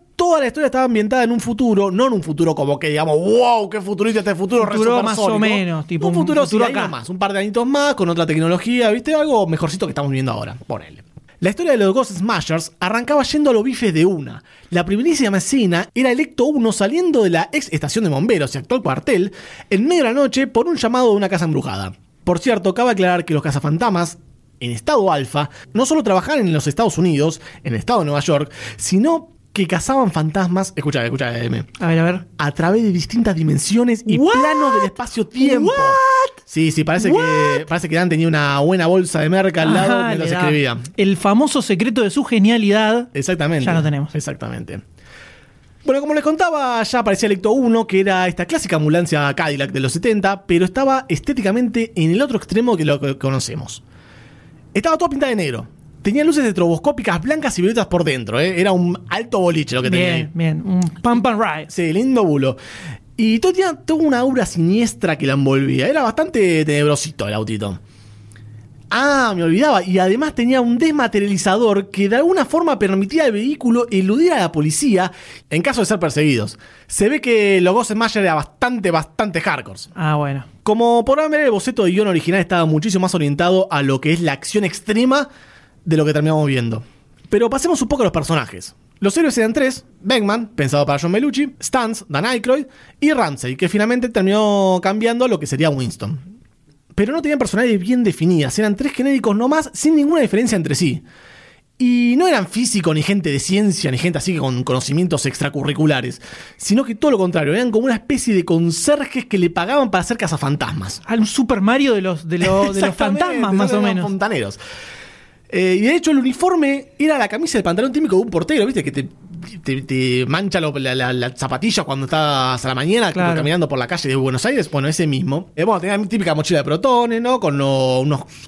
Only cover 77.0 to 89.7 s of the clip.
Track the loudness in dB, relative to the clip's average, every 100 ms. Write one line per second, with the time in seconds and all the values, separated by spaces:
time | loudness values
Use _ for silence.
77 | 0 0 2 2 4 4 4 2 0 -2
78 | -2 0 0 0 -4 -4 -4 -2 0 -2
79 | -2 -4 -4 -2 -2 -4 -8 -16 -16 -4
80 | -2 0 -2 -6 -10 -6 -2 2 2 2
81 | 2 0 2 2 2 0 -2 0 0 2
82 | 0 0 0 -2 0 0 2 0 0 0
83 | 0 0 -2 0 2 2 2 0 0 0
84 | 0 0 -2 -4 -4 -2 -2 -4 -2 0
85 | 2 2 -2 -10 -20 -20 _ _ -2 0
86 | 2 2 2 2 0 0 -2 -4 -10 -20
87 | _ _ 0 4 4 2 0 0 0 0
88 | 0 0 -2 -2 -4 -10 -18 -20 _ -4
89 | -2 2 0 2 0 0 -2